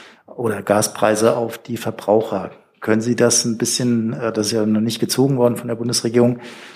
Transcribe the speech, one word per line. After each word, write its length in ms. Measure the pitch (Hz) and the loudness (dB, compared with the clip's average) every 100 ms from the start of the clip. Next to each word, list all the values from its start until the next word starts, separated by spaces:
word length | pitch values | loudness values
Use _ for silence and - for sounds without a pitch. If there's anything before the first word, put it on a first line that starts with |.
| - - _ | -20 -20 _
oder 360 | - 117 101 | -6 -4 -4
Gaspreise 760 | 95 104 107 - 107 107 113 127 | 0 2 2 0 2 4 2 2
auf 220 | 113 - | -2 -8
die 200 | - 117 | -10 -8
Verbraucher. 760 | 113 - - 110 107 101 92 - _ _ | -8 -8 2 2 2 -6 -8 -14 _ _
Können 220 | - 110 | -2 0
Sie 140 | 117 117 | 0 2
das 280 | 120 - | 2 2
ein 140 | 123 113 | 0 -2
bisschen, 560 | 117 - 123 117 110 | -2 -2 0 0 -2
äh, 180 | - 113 | -4 -4
das 160 | 110 104 | -2 -2
ist 60 | |
ja 120 | 113 107 | 0 2
noch 160 | 107 | 2
nicht 180 | 113 110 | 0 -2
gezogen 380 | - - 135 135 | -4 0 2 4
worden 200 | 120 117 | 2 0
von 100 | 123 | -6
der 80 | 117 | -6
Bundesregierung, 640 | 117 113 117 120 120 120 - - - | -4 -2 0 4 4 2 -8 -18 -20